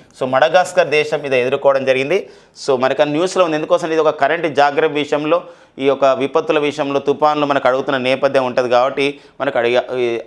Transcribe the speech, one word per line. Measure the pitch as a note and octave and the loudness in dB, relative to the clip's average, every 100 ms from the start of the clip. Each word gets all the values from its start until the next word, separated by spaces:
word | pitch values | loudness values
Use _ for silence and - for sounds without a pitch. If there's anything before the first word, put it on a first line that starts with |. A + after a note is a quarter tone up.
| - - | -18 -8
so | C3 | -2
మడగాస్కర్ | C3 D#3 F3+ F3+ - E3 | 2 2 2 0 0 2
దేశం | D3+ D3+ D#3 C#3+ | 2 0 -4 -2
ఇది | C3 | 0
ఎదుర్కోవడం | B2 C3+ C#3 C3+ | 0 0 2 2
జరిగింది. | C3 C3 C3+ F#3 - - _ - - | 2 0 0 -2 -4 -16 _ -8 -2
So | C3 | 0
మనకు | C3 D3 | 0 0
ఆ | |
న్యూస్లో | D3 D3 F#3 F#3+ | 0 0 -2 0
ఉంది. | F3 D#3 | 0 -2
ఎందుకోసం | D#3+ F3 E3 | 0 -2 0
ఇది | D#3+ | 0
ఒక | D#3 D3+ | 0 0
కరెంట్ | C#3 E3 E3 | 0 0 -2
జాగ్రఫీ | C3 C#3+ C#3 D#3 | 2 2 2 0
విషయంలో, | D3 D3 D3 D3+ E3+ - - _ - | 0 -2 -2 0 -2 -2 -18 _ -4
ఈ | C3+ | 0
యొక్క | C3+ | 2
విపత్తుల | C3+ C3 B2+ D#3+ D#3 D#3 | 2 2 0 -2 0 0
విషయంలో, | D3 C#3+ C#3 C#3 | 0 -2 -4 -2
తుఫాన్లు | C#3 C3 D3+ D3+ D3 | -2 0 0 0 0
మనకు | C#3 C3 | 0 2
అడుగుతున్న | C3 C#3 C#3 | 0 0 -2
నేపథ్యం | B2+ C3 C#3 C3+ B2+ | 0 0 0 0 0
ఉంటది | B2 B2 | 0 2
కాబట్టి | B2 C3 C#3 C#3 C#3+ - - | 2 2 0 -4 -4 -14 -8
మనకు | C3+ C3 | -4 -2
అడిగా-, | A#2+ A#2+ - B2+ | 0 0 0 -2
ఈ | A#2+ A#2 | -2 -4